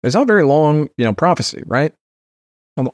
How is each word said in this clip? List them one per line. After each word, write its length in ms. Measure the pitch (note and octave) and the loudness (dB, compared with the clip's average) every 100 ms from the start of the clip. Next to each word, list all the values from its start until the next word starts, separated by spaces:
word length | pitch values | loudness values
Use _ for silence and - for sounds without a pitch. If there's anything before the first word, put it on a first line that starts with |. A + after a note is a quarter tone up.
It's 120 | B2 | 0
not 120 | F3 C4 | 0 2
very 160 | G#3 | 2
long, 460 | C#3+ D3 D3+ D3+ D3 - | 4 4 2 0 -2 -2
you 80 | |
know, 80 | A#2 | -2
prophecy, 500 | G#2 E3+ E3 - - | 0 0 0 -4 -10
right? 280 | - B2 D3+ _ _ _ _ _ _ _ _ - | -6 -2 -2 _ _ _ _ _ _ _ _ -6
Um, 120 | C3 | -6